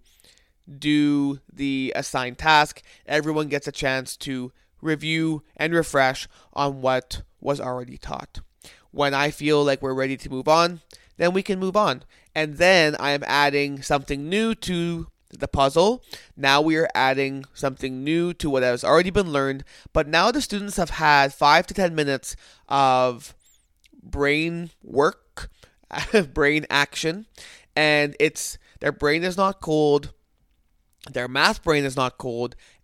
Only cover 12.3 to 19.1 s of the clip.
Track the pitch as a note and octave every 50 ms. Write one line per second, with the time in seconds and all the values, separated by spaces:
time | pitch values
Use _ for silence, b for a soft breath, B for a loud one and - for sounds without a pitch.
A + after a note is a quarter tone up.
12.3 | - D#3+ D#3 D3+ C#3+ C#3+ F3 F#3 F#3+ F3 D#3+ D3+ D3 - - C#3+ C#3+ C#3+ C#3+ -
13.3 | B2 C#3+ C#3+ C#3+ C#3+ C#3+ C#3+ C#3+ C#3+ C#3 C3+ - D3+ C#3+ C3+ - C#3+ C#3 C#3+ D#3+
14.3 | F#3 G#3+ A3+ A3+ A3 - - F3+ F3+ E3+ E3+ E3+ E3+ E3 D#3+ - - _ _ _
15.3 | - - C#3 - - C#3+ C#3 C#3 C#3+ E3 F3+ G#3+ A#3+ B3+ B B B B B B
16.3 | B - C3+ C#3 C#3 D3 D#3 E3 D#3+ D#3 E3 - - - C3 C3 C3+ C3+ C#3 C3+
17.3 | C3+ C3+ C3+ - _ - - C3+ C3 - - C3+ C3 C3 C3+ D3 D#3+ E3+ F3 F3
18.3 | E3+ - - D3+ C3+ C3 B2+ B2+ B2 B2 - G2 C#3+ E3 F3+ F#3+